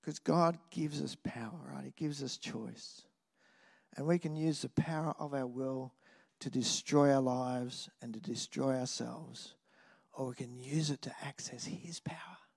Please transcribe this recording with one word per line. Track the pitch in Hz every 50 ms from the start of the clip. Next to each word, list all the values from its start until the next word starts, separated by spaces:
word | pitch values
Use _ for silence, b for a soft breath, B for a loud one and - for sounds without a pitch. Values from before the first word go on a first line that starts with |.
'Cause | - - 147 -
God | _ - - 170 170 165 170 165 - -
gives | - - 160 151 147 147
us | 147 143 - - _
power, | - - - 113 110 110 165 143 - 139
right? | 139 135
He | 135
gives | - - 165 151 147 139 139
us | 127 - -
choice. | - 113 - 113 110 120 113 - - - - - - _ _ _ _ _ b b b b b b b b b b b b -
And | - 139 156
we | 175 175
can | - 160 151
use | 156 156 160 156 -
the | - 131
power | - - 156 - 160 156 156 160 - -
of | 156 147 143
our | 139 131 123
will | 120 127 131 131 131 131 131 131 _ b b b b b b b b b
to | - 135
destroy | - 131 120 110 - - - - 143 147 143 143 139
our | 135
lives | 135 131 123 127 127 127 127 127 123 123 - - - - _ _
and | - 120 110
to | 110
destroy | 95 101 120 110 - - - 143 135 135 131 127
ourselves, | 127 127 - - 120 117 120 120 - 127 117 120 - - - _ b b b b b b b b b b
or | - - 135 127
we | 123
can | - 135 120 123 127
use | 127 131 143 160 160 147
it | 143 - -
to | 135 - -
access | - 143 - - - - - 120 -
his | - - - - 170 165 -
power. | _ - 165 - - - 180 - - _ _